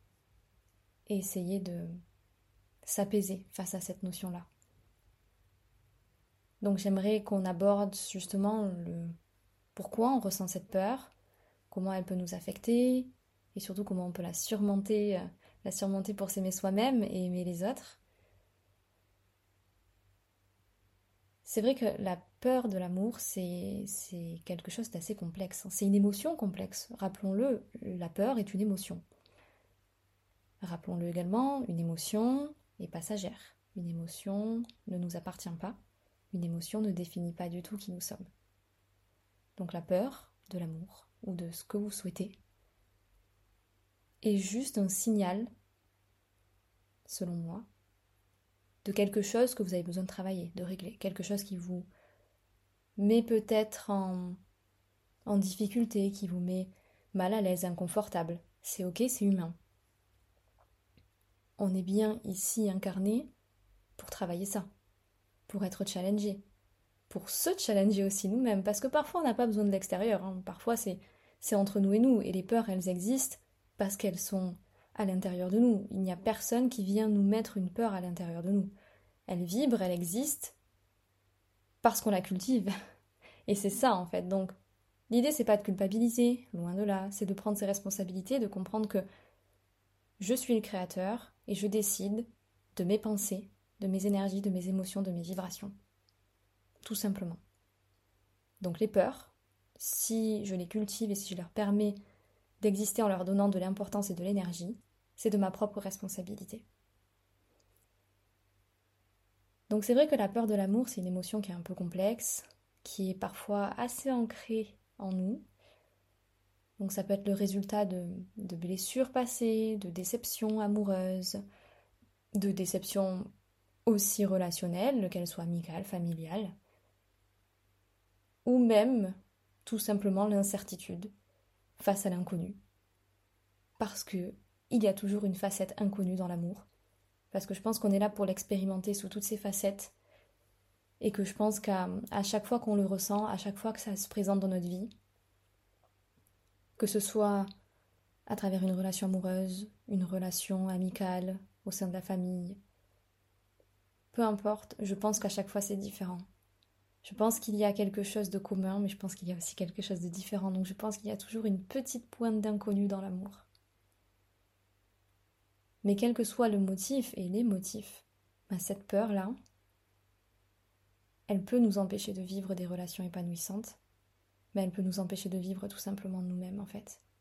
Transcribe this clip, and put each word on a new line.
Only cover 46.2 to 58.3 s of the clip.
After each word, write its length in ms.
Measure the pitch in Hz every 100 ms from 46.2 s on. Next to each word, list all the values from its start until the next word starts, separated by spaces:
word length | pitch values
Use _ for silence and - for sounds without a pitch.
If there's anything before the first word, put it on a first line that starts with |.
| _ _ _ _ _ _ _ _ -
selon 300 | - 175 170
moi, 300 | 165 185 - _ _ _ _ _ _ _ _ _ _ _ -
de 60 |
quelque 300 | 202 202 208
chose 340 | 202 226 254 -
que 80 |
vous 100 | 185
avez 100 | 180
besoin 200 | 170 175
de 40 | 185
travailler, 440 | - 190 185 175 175
de 80 |
régler. 320 | 175 190 185 -
Quelque 260 | 196 196
chose 200 | 180 202
qui 140 | 202 185
vous 280 | 175 180 175 - _ _ _ _ _ _ _ _ _ -
met 260 | 202 226
peut-être 640 | 233 220 214 220 214 - -
en, 460 | 202 190 185 180 180 - _ _ _ _ _ _ _ -
en 120 | 202
difficulté, 720 | 185 - 208 240 233 208 196
qui 160 | 196 185
vous 120 | 180
met 300 | 180 185 185 - _ _ _
mal 200 | 185 185
à 80 | 220
l'aise, 240 | 190 180 180
inconfortable. 720 | 170 175 214 208 180 165